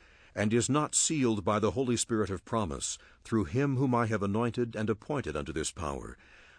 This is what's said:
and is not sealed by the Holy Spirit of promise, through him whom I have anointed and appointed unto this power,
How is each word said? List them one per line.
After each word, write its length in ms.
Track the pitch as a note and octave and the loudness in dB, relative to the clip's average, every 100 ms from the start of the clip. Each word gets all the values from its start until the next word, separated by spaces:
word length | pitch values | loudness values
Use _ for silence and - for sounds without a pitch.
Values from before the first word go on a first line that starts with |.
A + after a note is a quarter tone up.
| - - - | -20 -20 -10
and 200 | - G#2 | -2 2
is 160 | A#2 A2+ | 2 2
not 240 | C#3 D3+ | 0 2
sealed 500 | - - D#3 B2+ G#2+ | 0 0 2 2 2
by 140 | F#2+ G#2 | 2 2
the 140 | G#2 | 2
Holy 240 | B2 C3 A#2 | 0 0 0
Spirit 340 | - A2+ F#2+ | 0 0 0
of 140 | F#2+ | -4
promise, 520 | - A#2 F#2+ C2+ - - - - | -2 -2 -2 -4 -6 -8 -14 -16
through 220 | - A2 | -2 0
him 320 | E2 A2+ C#3+ B2+ | 2 0 0 2
whom 180 | B2+ | 2
I 120 | A#2+ A2+ | 2 2
have 160 | A2 | 0
anointed 520 | G2 G#2 A#2 A#2 A#2+ | 0 0 0 0 -2
and 140 | A2 G#2+ | -2 -2
appointed 480 | G#2+ - D3 - D2 | -2 -2 -4 -2 -4
unto 160 | C#2 | -4
this 180 | C#2 D2 | -4 -4
power, 460 | - D2+ C2+ A1 - - - - | -4 -6 -6 -8 -16 -20 -20 -20